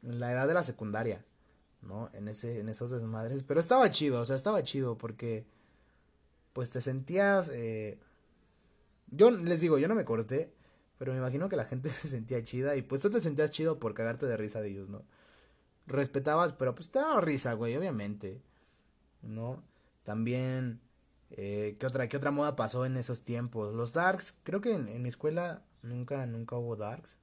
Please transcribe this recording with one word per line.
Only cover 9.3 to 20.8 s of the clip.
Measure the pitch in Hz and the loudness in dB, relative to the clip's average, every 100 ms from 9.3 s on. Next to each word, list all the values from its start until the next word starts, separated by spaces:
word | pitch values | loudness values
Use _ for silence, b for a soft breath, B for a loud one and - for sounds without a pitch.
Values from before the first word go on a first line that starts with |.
les | 226 170 170 | 8 2 2
digo, | 170 147 | 6 4
yo | 156 | 4
no | 220 | 2
me | - | 2
corté, | 113 110 135 165 - b b b _ | -2 0 -2 -4 -10 b b b _
pero | 131 | -6
me | 131 | -4
imagino | 127 131 190 | -2 -2 -2
que | 185 | -2
la | 110 | -2
gente | 127 143 | -4 -4
<laughs> | |
se | 127 156 | -4 -4
sentía | 131 113 123 | -6 -2 -4
chida | 113 123 135 143 | -2 -2 0 0
y, | |
pues, | 135 139 | -2 0
tú | 202 | 2
te | 226 | 2
sentías | 175 143 151 | 0 2 2
chido | - 160 156 | 2 0 0
por | 113 | -2
cagarte | 104 113 117 135 | -2 -2 0 -2
de | 113 | 0
risa | 107 110 | -2 -4
de | 104 | -6
ellos, | 98 95 | -6 -10
¿no? | 98 - b b b b b b _ - | -12 -14 b b b b b b _ -4
Respetabas, | 135 139 139 139 156 175 | -2 0 0 2 4 2
pero, | 135 127 - | 2 -2 -2
pues, | 160 | -2
te | 262 | 0
daba | 302 269 | 4 4
risa, | 170 139 127 | 4 2 2
güey, | 113 117 127 | 0 -2 0
obviamente, | 185 120 101 104 98 110 _ b b b b b _ _ | -2 -2 -4 -6 -8 -10 _ b b b b b _ _
¿no? | 110 110 117 127 - b b b | -12 -8 -6 -8 -14 b b b
También, | - 107 113 123 127 131 127 117 | -8 -2 0 0 0 0 -2 -6